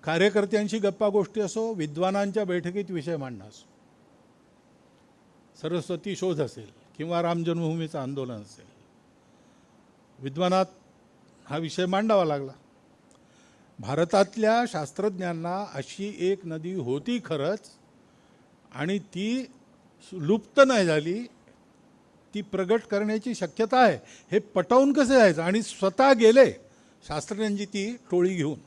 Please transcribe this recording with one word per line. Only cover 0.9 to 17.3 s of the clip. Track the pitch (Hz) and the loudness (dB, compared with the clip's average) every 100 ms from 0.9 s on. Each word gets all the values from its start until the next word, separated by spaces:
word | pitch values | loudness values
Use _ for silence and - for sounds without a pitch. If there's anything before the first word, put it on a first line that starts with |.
| 185 214 | 0 0
गोष्टी | 202 185 220 | 0 -2 -4
असो, | 202 220 226 | -4 -4 -6
विद्वानांच्या | 214 151 147 185 196 202 202 | -4 -6 -2 -2 0 -2 -2
बैठकीत | 196 180 175 190 196 | -2 -4 -4 -8 -8
विषय | 175 147 160 | -8 -6 -8
मांडणं | 131 113 | -8 -12
असो, | 98 - _ _ _ _ _ _ _ _ _ _ _ _ _ _ _ _ _ _ _ _ | -18 -20 _ _ _ _ _ _ _ _ _ _ _ _ _ _ _ _ _ _ _ _
सरस्वती | 156 175 147 175 202 180 | -6 -6 -6 -8 -8 -6
शोध | 185 156 | -4 -4
असेल | 131 - 104 _ _ - | -6 -8 -20 _ _ -14
किंवा | 160 170 | -6 -2
राम | 170 170 | -2 -2
जन्मभूमीचं | 170 170 165 165 160 156 | -2 -2 -2 -4 -6 -8
आंदोलन | 127 139 127 113 | -8 -8 -8 -10
असेल, | 104 - - _ _ _ _ _ _ _ _ _ _ _ _ _ _ _ | -16 -20 -20 _ _ _ _ _ _ _ _ _ _ _ _ _ _ _
विद्वानात | 135 139 180 185 185 - _ _ _ _ _ _ - | -12 -4 0 0 0 -6 _ _ _ _ _ _ -10
हा | 147 | -8
विषय | 165 - 180 | -6 -4 0
मांडावा | 190 220 208 | 0 2 2
लागला. | 165 147 135 131 _ _ _ _ _ _ _ _ _ _ _ - | 2 -2 -6 -14 _ _ _ _ _ _ _ _ _ _ _ -16
भारतातल्या | 117 143 170 196 196 - 214 226 240 | -6 -2 2 2 2 2 2 2 0
शास्त्रज्ञांना | 160 147 - 202 185 180 165 170 185 202 | -4 -8 -4 -6 -4 -6 -6 -6 -6 -8
अशी | 135 139 - 202 196 | -10 -12 -10 -10 -4
एक | 180 196 | -2 -2
नदी | 175 160 160 | -6 -10 -8
होती | 185 123 135 233 247 | -6 -4 -6 -4 -6
खरंच, | - | -4